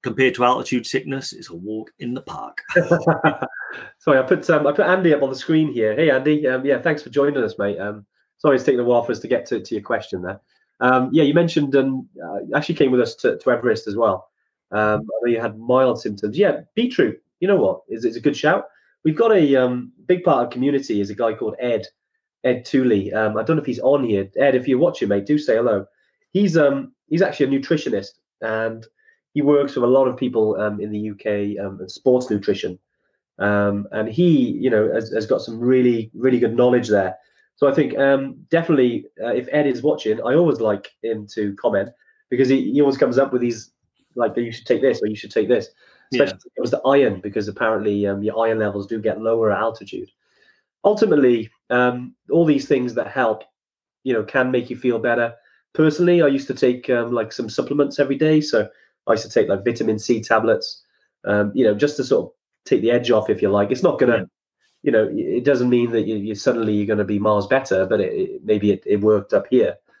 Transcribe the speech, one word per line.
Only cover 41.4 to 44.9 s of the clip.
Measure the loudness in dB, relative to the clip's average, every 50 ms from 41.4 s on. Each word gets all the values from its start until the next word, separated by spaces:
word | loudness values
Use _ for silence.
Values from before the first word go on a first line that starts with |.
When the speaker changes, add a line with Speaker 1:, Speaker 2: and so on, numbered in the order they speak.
| -4 -4 -4
Speaker 2:
comment | -2 -4 0 0 0 -2 -4 _ _ _ _ _ _ _ _
because | 0 2 2 4
he, | 4 2 0 0 2
he | 2
always | 4 2 4 2
comes | 0 2 2 0
up | 0 2
with | 0 -2
these, | -2 -2 -4 -6 -12 _ _ _ _ _ _ _ _ _ _
like, | -2 -2 -2 -2 -4
"You | -6 -6
should | -8 -14 -2
take | -2 0 2
this," | 2 0